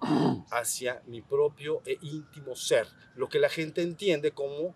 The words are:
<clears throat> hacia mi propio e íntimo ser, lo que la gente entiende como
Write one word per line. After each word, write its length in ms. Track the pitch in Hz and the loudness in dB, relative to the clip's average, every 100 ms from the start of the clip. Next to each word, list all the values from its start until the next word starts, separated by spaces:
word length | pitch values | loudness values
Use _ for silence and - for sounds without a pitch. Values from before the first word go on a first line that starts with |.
<clears throat> 500 | - - - 92 - | 2 4 4 2 -2
hacia 520 | 117 117 - 123 123 - | -2 -2 -2 -4 -4 -8
mi 160 | 117 | -14
propio 600 | - 139 147 143 147 156 | 0 4 4 2 -6 -4
e 140 | - 135 | -4 -6
íntimo 520 | 160 151 143 151 139 123 | -6 -10 -12 -16 -12 -6
ser, 300 | - 135 107 - - | 2 2 2 -6 -14
lo 140 | 127 135 | -6 -2
que 100 | 147 | 2
la 100 | 143 | 2
gente 340 | - 156 165 | 2 -4 -2
entiende 500 | 175 165 202 151 151 | -2 0 0 2 0
como 420 | - 139 143 175 | -2 -6 -4 -6